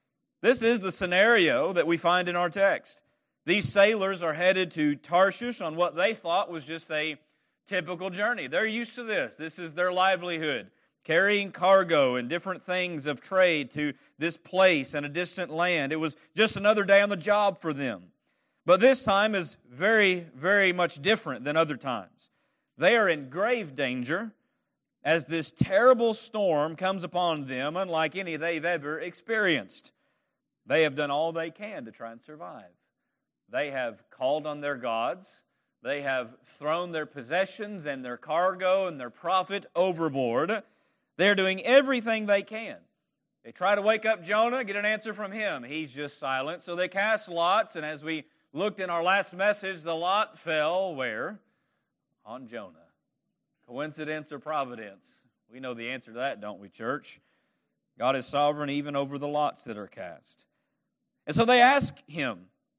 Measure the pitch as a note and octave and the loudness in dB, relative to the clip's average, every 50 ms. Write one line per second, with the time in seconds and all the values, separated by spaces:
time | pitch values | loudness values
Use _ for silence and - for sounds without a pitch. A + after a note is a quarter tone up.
0 | _ _ _ _ _ _ _ _ - A3 C4 - A3+ A3+ B3 A3 F#3 F#3 - - | _ _ _ _ _ _ _ _ 2 2 2 4 4 2 2 2 0 -4 -4 -4
1 | G3 F3 F3+ F#3 G#3 A#3 A#3+ G#3+ E3+ D3 B2 B2 D3+ F#3 F#3 F3 D3 E3 E3+ D#3+ | -2 2 4 6 6 6 6 6 6 6 4 4 2 2 2 2 2 2 0 2
2 | - E3+ F3+ F3+ F3 F3 F3 F3 F3+ E3+ - G3+ G3 G3 D3+ - - - - - | 2 2 2 2 0 0 0 0 0 0 2 2 2 2 2 0 -4 -12 -20 -20
3 | _ _ _ _ _ _ _ _ _ E3 G3 G#3 - - - G3+ G3 G#3+ A3+ G#3 | _ _ _ _ _ _ _ _ _ 0 2 2 0 2 4 6 6 6 6 2
4 | F#3+ F#3+ F#3+ E3+ F3 D#3+ D3 D#3+ F3+ F#3 F#3+ F#3+ F#3 D#3+ - D#3+ D3+ D3 D3 C#3+ | 0 -2 -2 -2 -2 -2 0 2 2 4 4 2 0 -2 0 0 0 0 0 -2
5 | - - E3+ F3+ F#3+ G3 F#3 - A#3+ B3 A3+ - F#3 D#3+ D#3 E3 F3+ D#3+ D3 E3 | -2 2 4 4 6 4 2 -2 -6 -6 -6 -6 -6 -6 -2 0 0 0 2 0
6 | F#3+ A3+ A3 - - E3 E3+ G3 G3+ - F3 D#3+ B2+ D3 E3 D#3+ - - D#3 D3+ | 0 0 0 -4 -4 -2 0 0 0 -2 -6 -10 -10 -10 -12 -12 -8 -6 -4 -4
7 | D3+ D#3 D3 - _ _ _ _ _ _ _ _ _ - G3+ F#3 D#3+ E3+ F#3 F3 | -2 -4 -6 -10 _ _ _ _ _ _ _ _ _ -6 -4 -4 -4 -4 -6 -8
8 | F#3 F#3+ F3 F#3+ G#3 A#3 B3 G3+ C#3+ B2+ D3+ F#3 A3 A3 G#3+ A#3 A#3+ A#3 - B3 | -8 -8 -4 -2 -2 -2 -2 -4 -6 -4 -2 0 0 0 -2 -4 -6 -8 -10 -10
9 | A#3 A3 G#3 E3 C3 A2 - - D#3 D#3+ - F#3 F3 D#3+ D3 F3 F3+ F#3 F3+ F3+ | -8 -4 -2 -2 -4 -4 -6 -10 -12 -10 -10 -12 -12 -8 -4 -2 -2 0 2 2
10 | F#3 F#3+ F#3+ F3 F3 F3+ E3+ D#3+ D#3+ D3+ C3+ A2 G2 - _ _ _ _ _ _ | 2 2 2 0 -2 -6 -6 -4 -2 -2 -4 -4 -6 -12 _ _ _ _ _ _
11 | _ - D#3+ F3 F#3+ G3+ G#3 G3+ G3+ F#3 - - F3 F#3+ G3 F#3+ F#3 E3 E3 D3 | _ 0 2 2 4 4 2 0 -2 -4 -4 0 4 6 6 6 6 4 4 4
12 | C#3 B2+ B2 B2+ A#2+ B2 E3 F3 - F#3+ F3+ D3+ - F#3 F3+ F#3 F3+ F3 E3+ D3 | 4 2 2 -2 -2 -4 -6 -6 -4 -6 -8 -8 -6 -4 -4 -2 -2 -4 -6 -6
13 | C3+ D3+ C#3 A#2+ - - F#3+ F#3 F#3 F3 D#3+ D3 C3+ A#2 - D3 D3 D3 - - | -6 -6 -6 -8 -8 0 4 6 6 6 4 2 -2 -4 -4 -4 -4 -4 -4 -8
14 | _ _ _ - D3+ E3+ D#3+ - - - F#3 F3+ F#3+ F#3 E3+ C#3+ C3 - - D3 | _ _ _ -6 -4 -4 -4 -8 -10 -2 4 6 6 6 6 4 0 -4 -6 -6
15 | D3 D3 C#3+ E3+ F3+ F3 - F#3+ E3+ C3 D3+ D#3+ F3 F3+ F3 D#3 C#3 C3+ D#3+ D#3 | -6 -4 -4 -4 -4 -4 -6 -8 -8 -4 -2 0 2 2 2 2 0 0 -2 -2
16 | D#3+ D#3 - - _ _ - F3+ A3 G#3 - G3 G3+ G#3 A3 G#3+ G3 F3+ G3 G3+ | -2 -4 -4 -8 _ _ 0 2 2 2 2 4 4 4 4 4 6 8 8 8
17 | G3+ G3+ G3+ E3+ D3+ G#3 G3+ G#3 G#3 G3+ F3+ - - D#3+ D3 C#3 C#3 B2 G#2 F2 | 8 6 0 0 0 2 4 4 4 2 0 -2 -4 -4 -4 -2 -4 -4 -4 -6
18 | F2+ - _ _ _ _ _ _ _ _ _ _ _ - F#3 F#3 A3 C4+ C4 - | -12 -18 _ _ _ _ _ _ _ _ _ _ _ 6 6 8 8 6 6 4
19 | - A3 G3 G3 G#3 A3 G#3 F#3+ E3 C3+ - - _ B2 B2 B2+ F3+ G#3+ A3+ G#3+ | 2 2 2 4 4 2 0 -2 -4 -4 -10 -16 _ -20 -6 0 2 4 4 6
20 | G3+ F#3+ F#3 F3 E3+ D#3 - C3 D3 F#3 G#3 G3+ G3 F#3 F3 F3+ F3 D#3+ - C#3+ | 4 4 2 0 -4 -10 -10 -4 0 2 4 4 4 4 2 2 0 0 -2 -2
21 | C#3 F#3+ A3 G#3+ - D#3 C3 A2 B2+ D3 D3 D#3+ E3 D3+ C#3+ A2+ - C3+ A#2+ G#2+ | 0 2 2 2 0 -6 -8 -6 -4 0 2 2 2 2 -2 -6 -6 -6 -6 -6
22 | F#2 - _ _ - _ _ _ _ _ _ _ _ _ _ A#2+ D#3+ G3 A#3 A#3 | -8 -12 _ _ -20 _ _ _ _ _ _ _ _ _ _ 0 2 4 4 4
23 | G#3 F3+ D#3+ D3 C#3 B2+ C#3 F3 G3+ A#3+ B3+ A#3 G3 D3 C3+ C#3+ C#3 B2 B2+ B2+ | 4 2 0 -2 -6 -8 -6 -4 -2 0 -2 -2 -4 -6 -6 -4 -4 -4 -2 -4
24 | B2 B2+ D#3+ F#3+ A#3 A3 - _ _ _ _ _ _ _ _ _ _ _ _ _ | -4 -4 -4 -4 -6 -8 -14 _ _ _ _ _ _ _ _ _ _ _ _ _
25 | - C#3+ E3 E3 C#3+ C#3 E3 E3 D3+ - - - - - F#3 G#3 A#3 B3+ B3+ A3+ | 0 0 0 0 0 -2 -4 -6 -6 -4 -2 -2 0 2 4 6 6 6 6 6
26 | A#3 A3+ G#3+ - - - - G#3+ G3+ F3+ D#3 D3 D3 D#3+ D#3+ - F#3 F#3+ G3 F#3 | 4 0 0 -4 -8 -6 -4 0 0 2 2 2 0 -2 -2 -2 -2 -2 -2 -4
27 | F3 D#3+ - F3 F3+ E3+ D#3+ D3 C#3 C3 C3 B2+ C#3 D3+ E3 F#3 F#3+ F3+ E3 D#3+ | -6 -4 -2 0 0 0 0 -2 -4 -6 -6 -4 -4 -4 -4 -4 -4 -2 0 0
28 | D#3+ D#3 D3+ F#3+ F#3+ E3+ D#3+ C#3+ D#3+ E3+ E3+ D#3 D3+ F3 F3 D#3+ C#3 D3 D#3 D#3 | 0 0 -2 -6 -6 -6 -6 -4 -4 -4 -2 -2 -2 -2 -2 -2 -4 -6 -8 -8
29 | F3 F3+ F3 - - - A3+ A3 G#3 F3+ D#3 A#2+ F#2+ F#2 - - - - _ _ | -8 -10 -12 -12 -8 -4 -2 0 2 2 2 0 -2 -8 -14 -18 -18 -20 _ _
30 | _ _ _ _ _ _ _ _ _ _ _ _ _ - C#3 D#3+ D#3+ D3 C3+ C#3+ | _ _ _ _ _ _ _ _ _ _ _ _ _ 0 2 4 4 2 0 -2
31 | D3 C#3+ C#3 D3 D#3+ E3 E3 E3 E3 E3+ D#3+ - G#3 A3 G3+ D#3 A#2 A2 - - | -2 -2 0 -2 -2 -2 -4 -6 -6 -8 -10 -14 -14 -14 -14 -14 -14 -16 -16 -14
32 | A#2 A2+ A#2 A#2+ - - D3+ D3+ F3 F3+ D#3 A2+ F#2+ F2+ F2+ _ _ _ _ _ | -14 -16 -16 -18 -20 -20 -20 -18 -18 -18 -18 -18 -20 -20 _ _ _ _ _ _
33 | _ _ _ _ _ _ _ _ _ _ A2+ C3 D3+ C#3+ C#3 C3 B2 A#2 G#2+ - | _ _ _ _ _ _ _ _ _ _ -4 -4 -4 -4 -4 -4 -4 -6 -6 -10
34 | _ _ - - B2+ C3+ D3+ D#3 D3 D#3 D3 D3 D3 C#3+ C#3+ B2 B2 A#2 A2+ A2+ | _ _ -6 -2 0 0 0 0 -2 -6 -8 -6 -6 -6 -6 -4 -4 -4 -2 -2
35 | A#2+ C#3 F3 F#3 F#3+ - - - _ _ _ _ _ _ _ _ - B2 C#3+ C#3+ | -2 -4 -4 -6 -12 -20 -20 -20 _ _ _ _ _ _ _ _ -6 -6 -6 -4
36 | C#3+ C3+ C3 B2+ A#2+ A2+ B2 _ _ - - - C#3+ D3+ D#3+ F3 F3+ F3 E3 D#3 | -2 -2 -2 -2 -4 -6 -12 _ _ -20 -16 -8 -4 -2 -2 -2 -4 -4 -6 -6
37 | D3+ D3 - C#3+ A#2 B2 D#3+ F#3 G3 F#3+ - - G#3 G#3 G#3 F3+ D3 D3+ C#3 C3 | -8 -8 -10 -14 -8 -2 -2 -2 -2 -2 -6 -10 -10 -10 -10 -10 -8 -8 -8 -8
38 | B2+ B2 A#2+ - - D3+ D#3 E3+ F3+ F#3+ F#3+ F3+ F#3+ F#3 F#3+ G3 F#3+ F3+ D#3+ C3+ | -8 -10 -10 -10 -6 -2 0 2 2 0 0 0 0 2 2 2 0 -2 -6 -8
39 | B2 A#2+ - - - E3+ F#3+ F#3 F3 - G3 G3 - - - E3+ F#3 F#3+ E3+ D#3+ | -10 -12 -12 -8 -2 0 0 0 0 0 -4 -6 -6 -4 0 0 0 0 0 0
40 | E3 D#3 C3+ C#3 B2+ A#2 A#2 C3 D#3 F#3 A3+ G3+ - _ _ _ _ _ _ _ | -2 -2 0 0 0 0 2 0 0 0 -2 -4 -6 _ _ _ _ _ _ _
41 | _ _ _ - F3+ G3+ G3+ F#3+ F#3+ F#3+ F#3+ F#3+ - G3+ B3+ C#4 C#4 C4+ C4 A#3+ | _ _ _ 2 4 4 4 4 2 0 0 0 2 6 6 6 6 6 2 0
42 | G#3+ A#3 A3 A3 G#3+ G#3 G3+ G3 F3 - G#3+ A3 A3+ F3+ G2+ F2 - _ _ _ | 0 -2 -2 -2 0 0 0 0 0 -4 -10 -12 -10 -12 -14 -16 -18 _ _ _
43 | _ _ _ _ _ _ _ _ - A#2 - - F3+ G3 G#3 G#3 G3 G#3+ A3+ G#3+ | _ _ _ _ _ _ _ _ -20 -20 -6 -2 0 2 2 2 2 2 2 2
44 | A3 A3 A3 F3+ E3 F3 G#3 A3 A3+ A#3+ B3 C4 B3 G3 G3 G3+ G#3 G#3+ A3 G#3+ | 2 0 -2 -2 -2 -2 0 0 2 0 0 -2 -4 -4 -4 -2 -2 -2 -2 -4
45 | - A3 G3 G3+ G#3+ F#3+ G3+ A3 G#3+ G3 D#3 C3 A#2 B2+ D3 D#3+ D#3 C#3 A#2+ C#3+ | -6 -8 -8 -8 -10 -8 -6 -6 -4 -4 -4 -6 -8 -8 -8 -8 -8 -8 -10 -10
46 | D3 C#3 - - D3 C3+ C3+ C3 C3+ D#3 F3 D#3 - F3+ F3 F3 F3+ F3+ F#3 G3 | -10 -10 -10 -8 -6 -4 -4 -4 -4 -6 -8 -10 -10 -8 -6 -4 -4 -4 -2 -2
47 | G3+ A3 A3 G#3 G#3+ F3+ E3+ E3+ E3+ F3+ G3 A3+ G#3+ - - E3+ D3+ D3+ D#3 C#3+ | 0 0 0 -2 -4 -4 -2 0 2 2 2 2 0 -2 -6 -10 -8 -8 -10 -8
48 | D3+ D#3+ D#3+ D3+ - _ _ _ _ _ - D3+ G3 G#3+ G3+ G3 F#3+ F3 E3+ E3+ | -8 -8 -8 -8 -8 _ _ _ _ _ -6 -4 -4 -4 -4 -4 -4 -4 -2 0
49 | E3 F3+ G3 G3+ F#3 - F3+ F3 G3 G#3 G3+ G#3 G3 F#3+ F#3+ E3 D3+ E3+ E3 D#3+ | 2 2 2 2 0 -2 -4 0 0 0 0 0 -4 -8 -8 -8 -6 -6 -4 -2
50 | E3+ F3+ G3 G#3 G#3+ - - - - E3+ D#3+ D#3 D3+ D#3+ F3 F#3+ F#3+ F#3 D#3 C3+ | 0 0 0 0 0 -2 -6 -10 -6 -4 -2 0 0 0 0 -2 -2 -4 -4 -6
51 | B2+ A#2+ G#2+ A2+ C3+ F3+ G#3+ - _ _ _ _ _ _ _ _ _ _ _ _ | -6 -4 -4 -6 -8 -8 -10 -14 _ _ _ _ _ _ _ _ _ _ _ _
52 | _ _ _ _ _ G#2+ A#2 C3+ C3 G#2+ A#2+ A2+ G2+ F2+ D#2+ E2 E2+ D#2+ _ _ | _ _ _ _ _ -16 -16 -16 -14 -14 -12 -12 -12 -14 -18 _ _ _ _ _
53 | _ _ _ _ _ _ _ _ _ _ _ _ _ - A#2 C3+ D3+ D#3 D3 D3+ | _ _ _ _ _ _ _ _ _ _ _ _ _ -14 -10 -10 -10 -10 -10 -10
54 | D3+ D3 D#3 D#3 D3 - D3+ C3 - D3+ D#3 D3 C3+ B2 A#2+ A2+ G#2+ G2+ G2 - | -8 -8 -8 -8 -10 -12 -16 -12 -8 -6 -4 -4 -4 -6 -8 -12 -14 -14 -16 -20
55 | _ _ _ _ _ _ _ _ _ _ A2+ C3 C3 B2+ B2 A#2 A#2 A#2+ C3 B2+ | _ _ _ _ _ _ _ _ _ _ -16 -12 -10 -10 -10 -8 -8 -8 -10 -10
56 | - A2+ A2 A#2+ C3 C#3 A#2 G#2 G#2 G#2 G2+ F#2+ G2+ F#2+ - - A2+ A#2 C#3+ D3 | -12 -14 -8 -6 -6 -6 -6 -8 -12 -14 -14 -14 -18 -20 -14 -8 -6 -6 -6 -6
57 | - - - - _ _ _ _ _ _ _ _ _ _ _ _ _ _ _ - | -10 -16 -20 -20 _ _ _ _ _ _ _ _ _ _ _ _ _ _ _ -2
58 | A2+ C3 C3+ C3 A#2+ - - C#3+ D3 D3+ D3 D3 D3 C#3 C#3+ C#3+ C#3+ D3 C#3+ C#3 | 0 0 0 0 -4 -4 0 2 2 2 0 -2 -4 -4 -4 -4 -4 -4 -4 -4
59 | C#3 C3+ C#3+ C#3 C#3+ D3 D3 D3 D3 C#3+ - - - A#2+ G#2+ G#2 G2 F2+ - - | -4 -4 -6 -6 -6 -4 -2 0 0 -2 -2 -6 -12 -12 -12 -12 -12 -14 -14 -14
60 | F#2 F2 D#2 - _ - - - _ _ _ _ _ _ _ _ _ _ _ _ | -14 -14 -14 -18 _ -20 -20 -20 _ _ _ _ _ _ _ _ _ _ _ _
61 | _ _ _ _ _ C#3+ D#3 G#3+ A#3 A#3 B3 B3 A#3+ C4 C#4+ C#4+ - - - - | _ _ _ _ _ -2 0 2 6 6 8 8 8 8 6 4 2 -2 -4 -10
62 | _ - D3 E3+ C#3 B2 G2+ F2 F#2 _ _ _ _ _ _ | _ -12 -8 -6 -4 -4 -6 -8 -14 _ _ _ _ _ _